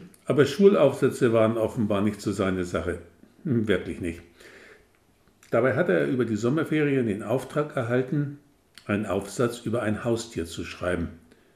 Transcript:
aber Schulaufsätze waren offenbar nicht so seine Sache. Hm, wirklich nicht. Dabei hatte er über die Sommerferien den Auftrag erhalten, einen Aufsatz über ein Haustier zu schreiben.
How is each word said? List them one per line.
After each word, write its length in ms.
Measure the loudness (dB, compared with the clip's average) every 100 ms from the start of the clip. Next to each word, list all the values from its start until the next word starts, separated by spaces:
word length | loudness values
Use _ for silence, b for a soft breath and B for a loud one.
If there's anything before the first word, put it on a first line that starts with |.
| -16 -8 0
aber 220 | 2 2
Schulaufsätze 880 | 6 6 8 4 4 0 2 2
waren 240 | 4 4 2
offenbar 440 | -2 -2 0 0
nicht 180 | 0 -2
so 120 | -4
seine 320 | -2 0 0
Sache. 340 | -2 -4 -4 -6 -10 _ -20 _
Hm, 240 | -2 0 2
wirklich 340 | 0 -2 -8
nicht. 200 | -8 -8 -14 B B B B B B _ _ _ _ _ -2
Dabei 240 | 2 2 2
hatte 180 | 2
er 140 | 2 2
über 180 | 0 0
die 100 | 0
Sommerferien 680 | 0 0 0 0 2 0 0
den 160 | -2
Auftrag 540 | -2 -4 -2 -4 -4 -4
erhalten, 640 | 0 0 0 -2 -2 -8 _ _ _ -12 -2
einen 180 | -2 0
Aufsatz 540 | -4 -4 -2 -2 -2
über 240 | -6 -4
ein 200 | -2 -2
Haustier 420 | -2 -2 -4 -8 -8
zu 180 | -8
schreiben. 460 | -12 -6 -4 -2 -4 -10 -20 b b